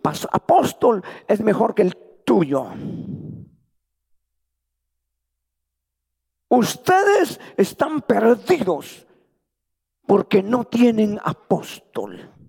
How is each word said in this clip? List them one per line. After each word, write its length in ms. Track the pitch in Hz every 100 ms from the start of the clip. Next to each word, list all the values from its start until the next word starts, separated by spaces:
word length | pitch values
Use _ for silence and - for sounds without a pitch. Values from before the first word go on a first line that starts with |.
pas-, 280 | - 151 -
apóstol 720 | - - 349 285 - - 214 - - -
es 140 | 202
mejor 340 | 214 160 240
que 80 | 208
el 140 | 185 - - _
tuyo". 420 | - 214 151 139 113 92 - - - - - - - _ _ _ _ _ _ _ _ _ _ _ _ _ _ _ _ _ _ _ _ _ _ _ _ _ _ _ _ _ _
"Ustedes 920 | 247 214 - - 370 403 403 349 - - -
están 420 | 294 - 294 311
perdidos 1040 | - 208 220 240 - 359 190 151 - - _ _ _ _ _ _ _ _ _ _ -
porque 360 | 196 - 208
no 220 | 196 247
tienen 560 | 226 233 240 220 214 208
apóstol" 1080 | - 160 _ 196 - - _ - 101 - - _